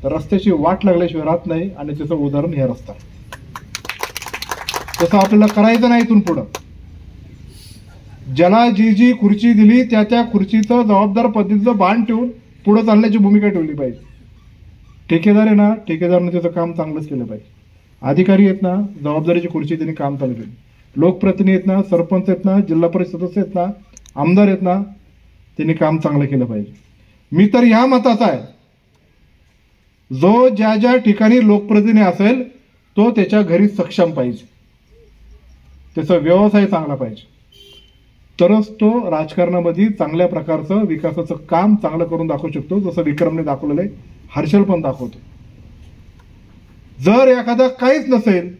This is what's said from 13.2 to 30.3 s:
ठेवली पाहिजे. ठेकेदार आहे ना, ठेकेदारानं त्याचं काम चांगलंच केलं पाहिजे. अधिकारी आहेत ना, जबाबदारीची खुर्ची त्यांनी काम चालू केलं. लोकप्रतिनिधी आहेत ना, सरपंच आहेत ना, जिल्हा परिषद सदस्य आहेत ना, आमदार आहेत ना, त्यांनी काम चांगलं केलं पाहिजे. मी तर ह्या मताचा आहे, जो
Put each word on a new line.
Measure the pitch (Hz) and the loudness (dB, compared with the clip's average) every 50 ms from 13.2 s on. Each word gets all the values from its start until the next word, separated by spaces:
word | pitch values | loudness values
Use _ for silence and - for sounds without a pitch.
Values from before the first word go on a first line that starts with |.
| 196 202 208 208 208 208 | 2 4 4 4 2 2
ठेवली | 180 175 160 151 147 | 0 -2 -4 -4 -4
पाहिजे. | 143 139 127 117 - - - - - - - - - _ - - _ - - - - - - - - - - | -6 -6 -6 -8 -10 -18 -20 -20 -20 -20 -20 -20 -20 _ -20 -20 _ -20 -20 -20 -20 -20 -20 -20 -20 -6 -2
ठेकेदार | 160 165 165 208 202 208 214 220 | -2 0 2 4 4 4 4 4
आहे | 214 | 4
ना, | 202 208 208 220 | 4 4 2 0
ठेकेदारानं | 220 - - 165 160 175 170 180 175 175 175 | -2 -4 -8 -6 -4 0 0 0 0 0 0
त्याचं | 175 180 165 170 | -4 -2 -4 -4
काम | 165 170 170 170 | -4 -4 -6 -4
चांगलंच | 165 165 160 156 151 156 151 - | -4 -6 -6 -6 -6 -10 -10 -8
केलं | 156 127 120 | -8 -8 -8
पाहिजे. | 107 107 104 - _ _ _ _ _ _ _ _ _ _ _ | -8 -12 -14 -16 _ _ _ _ _ _ _ _ _ _ _
अधिकारी | - 127 143 156 185 190 196 190 202 196 | -4 -2 0 2 2 4 4 4 4 4
आहेत | 190 196 | 2 0
ना, | 202 180 180 196 208 202 - 156 | -2 -2 -2 -2 -4 -6 -10 -10
जबाबदारीची | 143 147 147 156 156 170 175 175 170 - | -6 -4 -4 -2 -2 0 -2 -2 -2 -4
खुर्ची | - 156 143 147 165 | -6 -6 -6 -6 -6
त्यांनी | 160 156 151 160 | -6 -6 -8 -6
काम | 151 147 139 143 | -6 -6 -6 -6
चालू | 135 139 127 123 | -6 -6 -6 -6
केलं. | 113 107 104 120 - _ _ _ _ _ _ _ | -8 -12 -16 -18 -20 _ _ _ _ _ _ _
लोकप्रतिनिधी | 135 156 180 185 - - 196 185 - 196 190 190 180 | 0 0 0 0 0 -2 -2 0 0 0 2 2 0
आहेत | - 190 | 0 -2
ना, | 190 196 190 | -2 -2 -2
सरपंच | - 180 170 170 165 190 185 180 196 | 0 -2 -2 -2 0 -2 -2 0 -2
आहेत | 185 - - | -4 -2 -2
ना, | 196 190 202 | 0 0 0
जिल्हा | 202 156 160 160 180 170 | 0 0 0 0 0 0
परिषद | 170 185 180 180 - | -2 -2 -6 -4 -6
सदस्य | 165 180 175 - 208 | -8 -10 -6 -4 -6
आहेत | 190 - - | -6 -4 -4
ना, | 180 175 190 208 - - _ _ - _ - _ | -6 -4 -4 -6 -12 -18 _ _ -20 _ -18 _
आमदार | 139 143 160 180 196 208 196 | -4 -2 2 4 4 4 4
आहेत | 190 185 | 2 0
ना, | 185 180 180 202 202 - - - _ _ _ _ _ _ _ _ _ _ _ - | 0 -2 -2 -2 -4 -8 -12 -20 _ _ _ _ _ _ _ _ _ _ _ -6
त्यांनी | 151 156 160 | -4 -4 -2
काम | 160 165 156 160 156 | 0 0 -2 -2 -2
चांगलं | 156 156 147 143 143 | -2 -2 -2 -2 -2
केलं | 135 139 127 123 | -2 -2 -2 -2
पाहिजे. | 113 110 107 101 - - - _ _ _ _ _ _ _ _ _ _ | -2 -4 -8 -8 -10 -14 -20 _ _ _ _ _ _ _ _ _ _
मी | - 160 202 208 | 2 2 2 4
तर | 208 240 240 | 4 4 4
ह्या | 233 220 226 247 | 4 4 4 4
मताचा | 262 269 247 214 277 226 208 240 | 2 2 2 2 2 0 2 0
आहे, | 196 147 113 107 - - _ _ _ _ _ _ _ _ _ _ _ _ _ _ _ _ _ _ _ _ _ _ _ _ _ _ _ _ _ _ _ | 0 -2 -4 -8 -16 -20 _ _ _ _ _ _ _ _ _ _ _ _ _ _ _ _ _ _ _ _ _ _ _ _ _ _ _ _ _ _ _
जो | 135 131 147 185 | -6 0 2 4